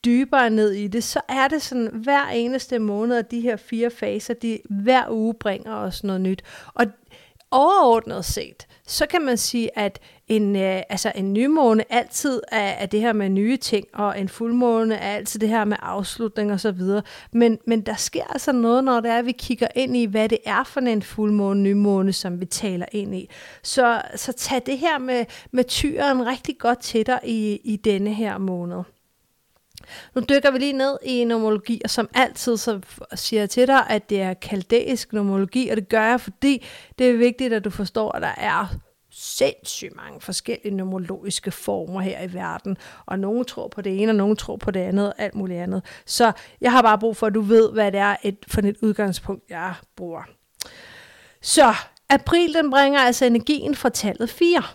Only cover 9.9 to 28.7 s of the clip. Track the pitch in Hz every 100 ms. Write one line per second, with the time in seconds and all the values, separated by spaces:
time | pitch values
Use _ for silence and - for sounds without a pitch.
9.9 | - _ _ _ 220 208 196 190 185 -
10.9 | 196 220 - 196 202 269 320 247 220 -
11.9 | 240 - - 294 247 - 226 202 - 196
12.9 | 208 233 214 196 190 214 262 - 208 -
13.9 | - 208 196 190 - 233 240 247 226 220
14.9 | 214 196 208 208 208 214 226 208 208 -
15.9 | 185 190 - 226 220 208 196 220 180 185
16.9 | 202 202 - - 233 233 220 - 226 208
17.9 | 208 - - - 262 - 254 233 247 269
18.9 | 240 226 226 240 233 - 233 226 - 262
19.9 | 247 226 214 220 226 214 208 262 - 254
20.9 | 220 190 - 214 208 196 202 196 202 202
21.9 | 196 190 185 185 175 180 - 214 180 180
22.9 | 214 202 190 196 - - - - - 240
23.9 | 226 - - - - - 262 247 269 330
24.9 | 302 254 247 233 - - 254 247 - 294
25.9 | - 285 262 240 254 - 269 233 240 -
26.9 | 226 220 254 247 226 214 202 - 208 214
27.9 | 196 208 214 214 190 190 180 175